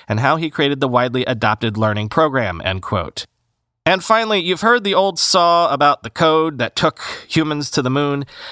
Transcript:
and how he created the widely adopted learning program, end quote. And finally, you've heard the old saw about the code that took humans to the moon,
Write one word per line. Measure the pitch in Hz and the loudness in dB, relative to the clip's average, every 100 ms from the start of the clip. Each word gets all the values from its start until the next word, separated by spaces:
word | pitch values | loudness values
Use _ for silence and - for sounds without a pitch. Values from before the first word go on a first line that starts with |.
| - | -4
and | 110 | 0
how | 135 | 2
he | 160 160 | 0 -2
created | - 143 143 | -2 -2 0
the | 135 | 0
widely | 123 123 127 123 | 2 0 -2 -2
adopted | 117 110 110 113 104 | 0 0 0 -2 0
learning | 107 104 107 | 0 0 -2
program, | - 156 135 104 85 | 0 0 0 -2 -4
end | 90 95 | -4 -6
quote. | - 98 82 - - _ _ _ _ _ 160 | -4 -4 -4 -10 -16 _ _ _ _ _ 0
And | 185 | 0
finally, | - 226 220 202 | 2 2 2 0
you've | 170 175 | 0 0
heard | 220 240 | 2 2
the | 202 | 2
old | 185 196 170 | 2 0 0
saw | - 185 170 170 170 | 0 2 4 4 2
about | 139 147 139 | 2 2 2
the | 113 | -4
code | - 160 156 160 139 | 0 2 4 0 -2
that | 117 - | -6 0
took | 160 - - - - | -2 -2 -14 -14 -4
humans | 160 156 147 139 | -2 0 -2 -4
to | - | -2
the | 127 | 0
moon, | 135 143 143 143 - - | 0 0 -2 -6 -14 -14